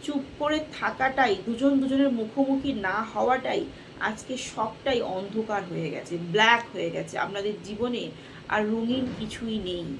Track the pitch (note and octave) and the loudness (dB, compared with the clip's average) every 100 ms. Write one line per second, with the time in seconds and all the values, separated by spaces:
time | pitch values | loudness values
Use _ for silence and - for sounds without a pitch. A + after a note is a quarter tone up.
0 | - C#4+ C4+ - D4 D4+ D#4 - G#3+ A3 | -2 -4 -4 -2 2 2 0 -4 -4 2
1 | C4+ C4+ B3 F#3+ - A3+ C#4 C#4 C4+ C4+ | 0 4 4 4 0 2 4 4 4 4
2 | C#4 A#3 G#3+ C#4 C#4 C4+ C#4 A3 F#3+ G3+ | 4 4 0 2 2 4 2 0 0 0
3 | A3 G#3+ A3 B3+ - G3 - - - - | -2 0 2 2 2 -2 -2 -10 -16 -4
4 | G3+ A3 - B3+ - - G#3+ - C4+ A#3+ | -4 -4 -6 -6 -6 -2 -2 -2 0 0
5 | - F#3 G3+ A3 A3 G#3 F3+ E3 D#3+ C3+ | 0 -4 -2 -4 0 -2 -2 -4 -4 -4
6 | - E3+ E3+ G3+ A3 - - F#3 E3+ E3 | -6 -6 0 6 8 6 2 -4 -4 -4
7 | D#3+ - F#3 G3+ G3+ F#3 F3+ G#3+ A#3+ A#3+ | -4 -2 -2 -2 -4 -4 -8 -4 -2 -2
8 | E3+ - - - - G#3+ G#3+ A3+ A#3 C4 | -6 -10 -16 -16 -2 0 2 2 2 0
9 | B3 - G#3+ - A3+ A3 F3+ F3 E3 C3+ | 0 -4 -8 -6 -4 -4 -4 -4 -6 -8